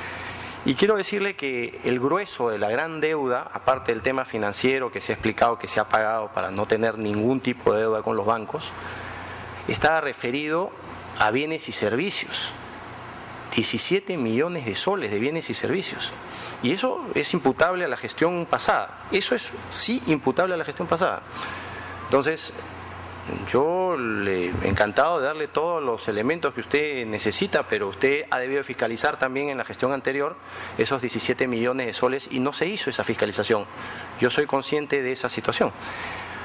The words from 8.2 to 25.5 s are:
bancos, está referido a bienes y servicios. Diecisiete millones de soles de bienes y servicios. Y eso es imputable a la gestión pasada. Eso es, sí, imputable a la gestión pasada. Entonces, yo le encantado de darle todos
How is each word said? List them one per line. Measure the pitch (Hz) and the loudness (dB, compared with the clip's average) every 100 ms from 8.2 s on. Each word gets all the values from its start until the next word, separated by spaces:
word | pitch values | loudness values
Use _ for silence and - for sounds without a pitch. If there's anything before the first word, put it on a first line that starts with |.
| 101 | 2
bancos, | 113 104 156 - - - - - - - - - - - | 0 -2 -6 -8 -8 -10 -10 -10 -10 -10 -12 -12 -8 -4
está | - 151 160 | 2 4 4
referido | 143 117 123 139 151 165 196 - - - - - | 0 -4 -2 -2 0 0 -2 -6 -14 -14 -8 0
a | 107 | 2
bienes | 127 151 160 - | 2 0 -4 -4
y | |
servicios. | - 104 117 190 - - - - - - - - - - - - - - | 0 0 2 0 -2 -4 -4 -4 -8 -12 -14 -14 -14 -14 -14 -14 -14 -4
Diecisiete | - 110 117 - 190 - 175 | 0 0 0 2 0 0 -2
millones | 117 113 170 175 117 | 2 2 2 0 -4
de | |
soles | 95 - 196 113 | 0 0 0 0
de | 104 | 0
bienes | 127 165 - | 0 0 -2
y | |
servicios. | 110 104 175 - - - - - - - - | -2 0 0 -2 -4 -6 -8 -12 -12 -10 -2
Y | 123 | 0
eso | 190 262 - 262 | 2 0 -2 -2
es | - 147 | -2 0
imputable | 180 131 127 165 180 165 | 2 4 4 4 4 0
a | |
la | 120 | -2
gestión | 113 - 165 175 165 | -4 2 2 2 0
pasada. | 127 - 165 98 - - | 0 4 2 0 -8 -2
Eso | 180 - 240 | 0 2 -2
es, | - - - | -2 -10 -6
sí, | - - 247 - | -2 0 0 2
imputable | 151 131 127 185 175 | 2 2 2 2 0
a | |
la | 147 | -4
gestión | - 170 | -4 0
pasada. | 165 175 98 - - - - - - - - - | 2 2 0 -6 -10 -8 -8 -10 -12 -12 -8 2
Entonces, | 135 139 160 - - - - - - - - - 90 98 | 4 4 -2 -4 -8 -12 -12 -12 -12 -12 -12 -6 -6 2
yo | 120 151 180 185 156 | 4 4 4 2 0
le | 117 104 98 92 87 92 95 | 0 0 2 2 0 0 2
encantado | 101 104 104 151 175 | 4 4 4 4 4
de | 131 | 0
darle | 156 | -2
todos | 147 | -2